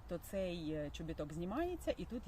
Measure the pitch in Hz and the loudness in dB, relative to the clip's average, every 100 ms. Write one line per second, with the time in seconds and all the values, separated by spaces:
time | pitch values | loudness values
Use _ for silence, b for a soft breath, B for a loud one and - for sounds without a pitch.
0 | - 170 - 196 190 175 156 156 147 - | -4 -4 -2 0 2 2 0 0 0 -2
1 | 160 160 151 151 175 233 349 349 - - | -2 -2 -2 0 0 2 2 2 2 0
2 | 175 240 | 0 -4